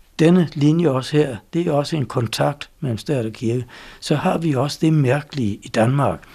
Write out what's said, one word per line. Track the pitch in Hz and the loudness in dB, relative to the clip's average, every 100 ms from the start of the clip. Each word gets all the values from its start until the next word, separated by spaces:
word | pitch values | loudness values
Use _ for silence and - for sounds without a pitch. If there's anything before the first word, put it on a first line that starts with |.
| _ - | _ 2
denne | 160 180 156 | 4 4 2
linje | 151 143 165 165 | 2 2 4 2
også | 127 127 151 | 0 0 0
her. | 147 - - | 0 -4 -6
Det | 170 170 | -4 0
er | |
også | 143 143 160 | -2 -2 -4
en | 120 | -4
kontakt | 131 113 - 143 143 - _ | -4 -4 -2 -2 -4 -12 _
mellem | 139 110 | -6 -6
stat | - 139 113 | -4 -4 -4
og | |
kirke. | 104 113 123 120 - - - | -4 -4 -4 -6 -14 -20 -12
Så | - | -2
har | 147 185 175 | 0 0 0
vi | 165 | 0
også | 131 143 - | 0 -2 0
det | 160 | 2
mærkelige | 156 127 143 147 139 110 101 | 2 2 0 -2 -4 -4 -4
i | - | -4
Danmark, | 117 113 139 120 - - | 0 2 2 0 -4 -10